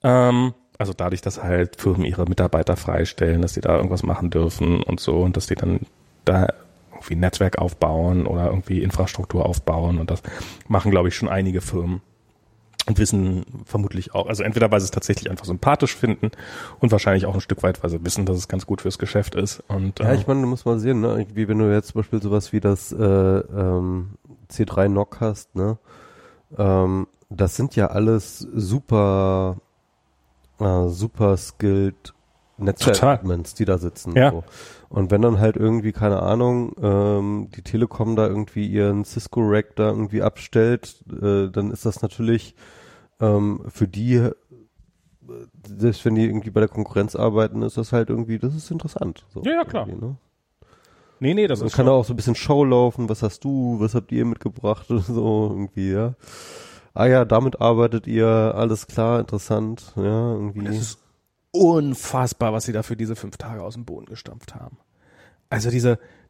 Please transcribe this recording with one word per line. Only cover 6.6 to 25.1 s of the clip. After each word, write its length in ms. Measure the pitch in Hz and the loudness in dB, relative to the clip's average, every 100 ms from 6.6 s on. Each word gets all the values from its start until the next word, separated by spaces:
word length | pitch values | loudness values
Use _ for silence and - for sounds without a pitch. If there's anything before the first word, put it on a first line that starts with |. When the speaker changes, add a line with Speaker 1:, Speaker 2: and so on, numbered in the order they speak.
| - _ _ | -12 _ _
Speaker 1:
irgendwie 240 | - - | -18 -6
ein 60 | 82 | 0
Netzwerk 380 | 92 - 95 - | 0 2 0 0
aufbauen 680 | 87 - 80 80 85 92 65 | -2 0 0 2 2 2 0
oder 200 | 87 87 | 0 0
irgendwie 360 | 95 - 92 | 0 -2 -2
Infrastruktur 640 | 92 - 92 - 92 92 90 | 0 0 -2 -4 -2 0 0
aufbauen 520 | 85 - 82 85 85 | 0 -2 0 0 0
und 120 | 82 | 0
das 120 | 85 - - - - - | -4 -6 -14 -14 -14 -2
machen, 240 | 98 104 | 0 4
glaub 160 | 95 90 | 4 2
ich, 80 | |
schon 140 | - 110 | 0 -2
einige 320 | 95 95 92 | 0 0 -2
Firmen. 400 | - 90 87 92 - _ _ _ _ _ _ - - | -4 -4 -2 -6 -10 _ _ _ _ _ _ -8 -2
Und 120 | 107 | 0
wissen 480 | 107 104 95 92 - 123 | 2 2 0 -2 -6 -14
vermutlich 500 | - 110 98 95 - | -6 -4 -4 -6 -4
auch, 120 | 98 92 | -4 -2
also 160 | 104 | -4
entweder 280 | 101 110 110 | -2 2 4
weil 80 | 104 | 4
sie 60 | |
es 60 | 95 | 2
tatsächlich 400 | 98 - 98 - | -2 -2 -2 -4
einfach 160 | 92 92 | -8 -6
sympathisch 500 | 90 131 147 131 - | -2 0 2 0 0
finden 340 | 113 - 110 - - - - - | -2 0 -4 -6 -14 -16 -16 -2
und 120 | 117 | 2
wahrscheinlich 320 | 104 101 95 | 4 4 2
auch 100 | 95 | 2
ein 60 | 95 | -2
Stück 220 | - 95 | -4 0
weit, 200 | 92 92 | 0 0
weil 60 | 87 | -4
sie 160 | 85 | -4
wissen, 220 | 87 104 92 | -4 -2 0
dass 100 | 90 | -2
es 100 | - | -2
ganz 200 | 95 - | -6 -4
gut 160 | 98 | -4
fürs 160 | 98 - | -4 -4
Geschäft 360 | 98 104 - | -2 0 0
ist. 280 | - 104 - - | -2 -4 -6 -6
Und, 320 | 98 95 - | -4 -4 -2
Speaker 2:
Ja, 100 | 110 | 0
Speaker 1:
äh, 60 | 135 | 2
Speaker 2:
ich 100 | - | 2
meine, 160 | 135 | 0
du 40 | 123 | 0
musst 200 | 123 120 | -2 -2
mal 120 | 113 | 0
sehen, 220 | 117 120 | 0 0
ne, 180 | 117 110 | 0 -2
irgendwie, 300 | 101 104 107 | -4 -4 0
wenn 100 | 110 | 2
du 140 | 107 | 2
jetzt 200 | 104 - | 2 0
zum 80 | 110 | -6
Beispiel 200 | 104 110 | -4 -4
sowas 320 | 101 104 - | 0 -2 0
wie 80 | 107 | 0
das, 320 | 101 98 - | 2 0 -2
äh, 60 | - | 0
ähm, 1160 | 104 98 95 95 - 101 92 90 92 92 95 - - - - | 2 4 4 2 -2 -2 0 0 -2 -4 -8 -14 -20 -20 -10
C 180 | - 110 | -4 -2
drei 220 | - 101 | 2 2
Nock 320 | 98 101 | 2 -2